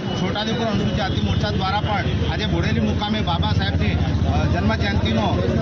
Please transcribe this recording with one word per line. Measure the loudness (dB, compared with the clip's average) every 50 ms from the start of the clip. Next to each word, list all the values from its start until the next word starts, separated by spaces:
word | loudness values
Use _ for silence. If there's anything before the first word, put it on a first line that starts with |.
| -4 -4 -4
છોટાઉદેપુર | -2 -2 -2 -2 -2 -2 -2 -2 -2 -2
અનુસૂચિત | 0 0 0 0 0 0
જાતિ | -2 -2 0 0 0
મોરચા | 0 0 0 0 0 0
દ્વારા | 0 0 0 0 0 0
પણ | 0 0 -2 0 0 -2 0 0 0 -2
આજે | -2 -2 0
બોડેલી | 0 0 0 0 0 2 0
મુકામે | 0 0 0 0 0 -2 -2 -2
બાબા | 0 0 0 0 0 0
સાહેબની, | 2 0 0 0 0 0 0 2 2 2 0 0 0 0 2
અ, | 2 2 2 2
જન્મજયંતિનો | 2 2 2 2 2 2 2 0 0 0 0 0 2 2 2 2 0 0 0 0 0 0 2